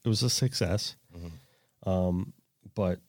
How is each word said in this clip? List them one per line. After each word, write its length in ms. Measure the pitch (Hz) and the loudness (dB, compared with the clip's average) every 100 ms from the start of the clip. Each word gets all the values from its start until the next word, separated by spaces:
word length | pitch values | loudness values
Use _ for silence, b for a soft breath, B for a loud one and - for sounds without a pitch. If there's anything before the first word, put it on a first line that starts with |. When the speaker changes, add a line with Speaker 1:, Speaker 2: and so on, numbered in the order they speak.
Speaker 1:
it 40 | 113 | 0
was 140 | 110 | 2
a 80 | 123 | 2
success. 640 | - 127 - 95 101 - - _ 87 | 2 0 0 0 0 -4 -12 _ -14
Speaker 2:
Mm-hmm. 720 | 85 80 - _ _ _ 95 | -14 -14 -20 _ _ _ 0
Speaker 1:
Um, 440 | 92 90 90 - - _ _ - | 2 2 2 -2 -10 _ _ -10
but, 260 | - 92 90 | -2 0 -2